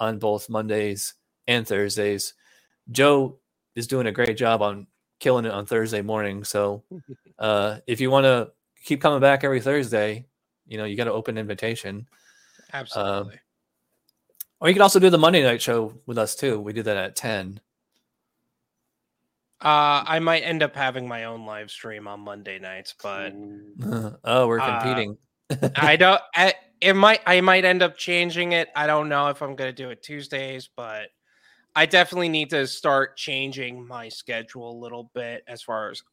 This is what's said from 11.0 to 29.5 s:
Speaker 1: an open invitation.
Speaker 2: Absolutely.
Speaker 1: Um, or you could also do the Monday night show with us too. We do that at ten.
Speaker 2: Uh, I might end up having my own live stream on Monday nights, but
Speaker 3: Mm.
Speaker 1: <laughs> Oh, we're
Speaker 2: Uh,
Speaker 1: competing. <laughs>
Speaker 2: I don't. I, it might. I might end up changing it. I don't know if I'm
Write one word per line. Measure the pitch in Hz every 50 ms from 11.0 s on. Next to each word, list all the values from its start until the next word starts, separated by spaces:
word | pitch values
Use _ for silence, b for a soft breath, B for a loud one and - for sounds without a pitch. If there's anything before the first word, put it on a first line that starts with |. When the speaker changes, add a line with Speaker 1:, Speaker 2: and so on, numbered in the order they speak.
| 120
Speaker 1:
an | 117 101
open | 110 110 - 113 110
invitation. | 110 104 104 95 - 113 113 113 - 101 98 104 117 - b b b b b b b b b b b b -
Speaker 2:
Absolutely. | 139 131 113 - 110 101 98 101 101 101 101 104
Speaker 1:
Um, | - _ _ _ _ _ _ _ _ _ _ _ _ _ _ _ _ _ _ _ _ - - _ _
or | - 160
you | 185
could | 196 202
also | 190 - 190
do | 180 190
the | 175 160
Monday | 156 160 185 175 139
night | 127 120 117 -
show | - 120 117 113 107 - - _
with | - 120 117
us | 110 107 -
too. | - - 139 117 107
We | 104 104 107
do | 113 110
that | 110 104
at | 98 92 98 -
ten. | - - 120 107 101 92 92 98 104 - _ _ _ _ _ _ _ _ _ _ _ _ _ _ _ _ _ _ _ _ _ _ _ _ _ _ _ _ _ _ _ _ _ _ _ _ _ _ _
Speaker 2:
Uh, | - 151 151 147 147 147 143 143 -
I | - 160 160
might | 165 165 165 160 131
end | 160 170 160 151
up | 147 -
having | 143 139 131 123 131 123 123
my | 120 117 113
own | 113 117 113 113
live | 107 107 107 107 104
stream | - - - 117 110 107 104
on | 104 101 104
Monday | 104 104 101 101 104 101 95 95
nights, | 95 92 95 95 - - - - -
but | 104 98 98 98 95 95
Speaker 3:
Mm. | 101 104 104 104 104 104 104 104 - 123 104 - 117 110 107 - -
Speaker 1:
<laughs> | -
Oh, | 117 117 127 127
we're | 117 117 117
Speaker 2:
Uh, | 131 131 123 117
Speaker 1:
competing. | 113 127 127 120 110 101 107 - _ _ _ _ _ _
<laughs> | 151 127 - 135 -
Speaker 2:
I | 139 147 151 156
don't. | 156 180 185 190 - - - -
I, | 170 180 190 185 - - _ _ _
it | - 185 196
might. | 196 196 208 220 214 -
I | 180 180 180
might | 180 190 185 185 185
end | 185 180 180 180
up | 175 175
changing | - - - 175 175 175 175 165 170 175 175 170
it. | 170 165 - -
I | 143 151
don't | 151 151 151 151 151
know | 147 143 143 143
if | 143 139 151
I'm | 139